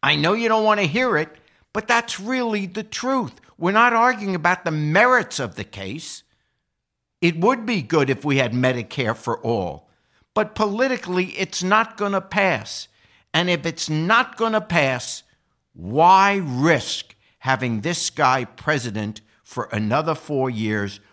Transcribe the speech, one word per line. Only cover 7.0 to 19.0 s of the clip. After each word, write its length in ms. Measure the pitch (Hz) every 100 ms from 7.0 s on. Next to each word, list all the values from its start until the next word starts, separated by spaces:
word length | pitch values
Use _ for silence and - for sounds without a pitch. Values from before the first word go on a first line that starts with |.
| _ _
It 160 | 170 160
would 280 | 190 254 220
be 180 | 226
good 260 | 117 160 135
if 160 | 131 151
we 120 | 135
had 160 | 123
Medicare 640 | 120 127 123 117 - 117 113
for 240 | - 92
all, 500 | 117 117 90 73 _ _ _ _ _
but 220 | - 214 -
politically, 720 | 214 202 269 254 - 180 190 -
it's 240 | 185 -
not 340 | 180 208 220 -
gonna 260 | 202 196
pass. 680 | 190 175 190 135 104 - - _ _ _ _
And 180 | 156 175
if 160 | 175 170
it's 220 | 165 -
not 460 | 156 165 226 247 -
gonna 260 | 226 220
pass, 640 | 214 170 139 127 - - - _ _ _ _
why 680 | - 87 127 170 190 196 202
risk 680 | 165 123 151 151 - - - - _ _
having 420 | 131 131 123 113
this 280 | 123 170 -
guy 340 | - 139 131
president 800 | 123 - - 151 117 104